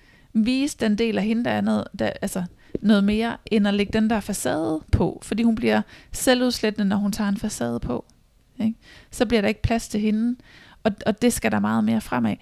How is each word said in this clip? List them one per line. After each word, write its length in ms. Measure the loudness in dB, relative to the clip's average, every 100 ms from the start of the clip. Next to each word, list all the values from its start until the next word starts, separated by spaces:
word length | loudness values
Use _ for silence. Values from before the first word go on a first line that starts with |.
| _ -20 _
Vise 440 | 0 2 2 -2 0
den 180 | 0 2
del 200 | 2 0
af 60 |
hende, 200 | 0 0
der 60 | 0
er 100 | 0
noget, 240 | 0 0 -2 -4
der, 120 | -4 -2
altså, 220 | -6 -4 -6 -10 -10 -2
noget 240 | 4 4
mere, 320 | 4 2 -2 -6 0
end 220 | 2 2
at 60 |
lægge 180 | 2 0
den 180 | 0 0
der 100 | 0
facade 600 | -2 -4 -2 -2 -2 -4 0
på. 280 | 0 0 -2
Fordi 180 | -6 0
hun 120 | 2
bliver 280 | 2 2 0 0 -8 -14
selvudslættende, 760 | -2 2 2 2 0 -2 0 0
når 80 | 0
hun 160 | 0
tager 160 | 0 -2
en 80 | -2
facade 440 | -4 -4 -4 -4
på. 240 | -4 -6 -8 _ _ _ _ -4
Ikke? 140 | -2 -2 -10 -20 -20
Så 160 | -4 0
bliver 140 | 2
der 80 | 2
ikke 140 | 0
plads 260 | 0 -2 -2
til 120 | -2
hende. 360 | 0 0 0 -4 -10 -20 -20 -4
Og, 80 | -2 -2 -4
og 160 | 0
det 100 | 0
skal 200 | 2 0
der 60 | 0
meget 240 | 0 0
mere 160 | 0 0
fremad. 360 | -2 -2 -2 -2